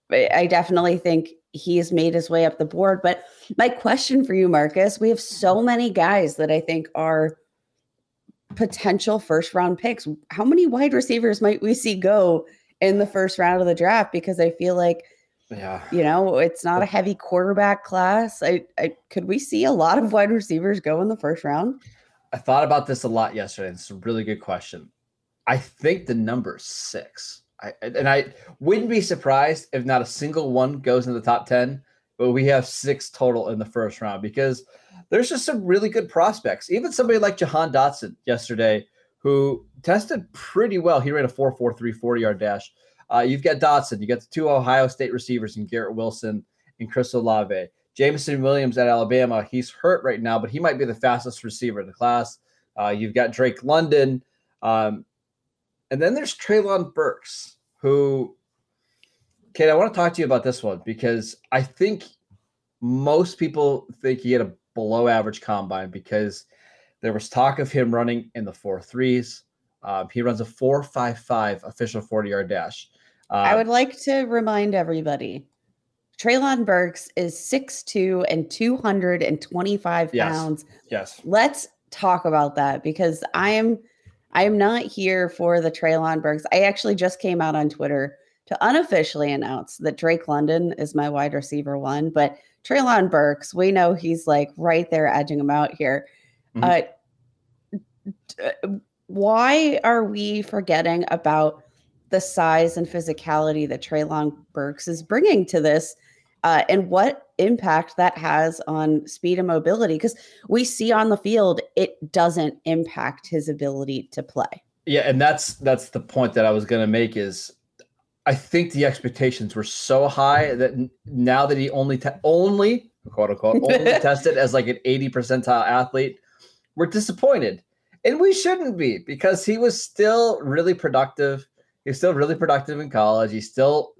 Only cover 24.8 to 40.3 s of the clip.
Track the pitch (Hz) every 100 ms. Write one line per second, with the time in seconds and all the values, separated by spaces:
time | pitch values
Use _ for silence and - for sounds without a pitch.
24.8 | - _ _ _ _ _ - 131 - _
25.8 | 151 185 - 117 110 127 95 - - -
26.8 | - 101 - - - - _ _ 104 -
27.8 | 117 123 139 139 - - - - 143 220
28.8 | 233 226 180 175 139 135 147 156 - 135
29.8 | 123 127 120 - 147 156 139 127 131 143
30.8 | 131 123 123 117 123 - - 123 123 139
31.8 | _ _ _ - 123 127 135 135 127 -
32.8 | 139 139 - - 127 117 82 107 107 120
33.8 | 107 - 107 98 104 135 135 123 - -
34.8 | _ - - 214 247 262 311 240 180 196
35.8 | 214 220 180 170 170 - 110 92 - 208
36.8 | 320 247 233 220 202 190 151 156 160 135
37.8 | 123 - 101 - - 113 - 113 113 107
38.8 | - _ _ _ 143 139 139 123 - -
39.8 | - 202 214 262 -